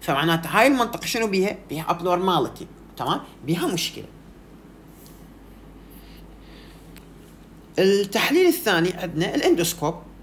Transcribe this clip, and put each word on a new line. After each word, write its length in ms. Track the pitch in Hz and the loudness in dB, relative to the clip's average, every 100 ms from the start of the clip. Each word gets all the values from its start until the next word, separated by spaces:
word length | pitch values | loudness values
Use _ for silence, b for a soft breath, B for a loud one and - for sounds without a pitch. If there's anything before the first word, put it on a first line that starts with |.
فمعناته 480 | - 139 160 165 - | -2 0 2 0 2
هاي 180 | 202 262 | 4 4
المنطقة 380 | 262 226 170 - | 4 0 -4 -4
شنو 220 | 233 220 | -2 0
بيها؟ 300 | 190 196 - - | 0 0 -4 -8
بيها 140 | 156 | -6
abnormality، 800 | 160 170 175 175 190 180 170 - - - - - | -4 -2 0 0 2 0 0 -6 -18 -20 -18 -8
تمام؟ 220 | 127 214 B - 131 | -4 -4 B -10 -4
بيها 220 | 180 320 | -2 -2
مشكلة. 380 | 180 - - 107 - - - - - - - - - - - - - - - - - B B B B - - B B B B - - - - - - - - - - | -2 -6 -8 -16 -20 -20 -20 -20 -20 -20 -20 -20 -20 -20 -20 -20 -20 -20 -20 -20 -20 B B B B -20 -20 B B B B -20 -20 -20 -20 -20 -20 -20 -20 -6 2
التحليل 680 | 190 202 196 220 208 320 359 | 4 4 2 -2 2 4 4
الثاني 460 | 320 220 175 180 | 2 2 2 0
عندنا 420 | 180 175 151 196 285 | -2 -6 -4 -2 0
الاندوسكوب، 600 | 370 226 170 - 151 - - - | 2 2 0 -2 -4 -4 -12 -20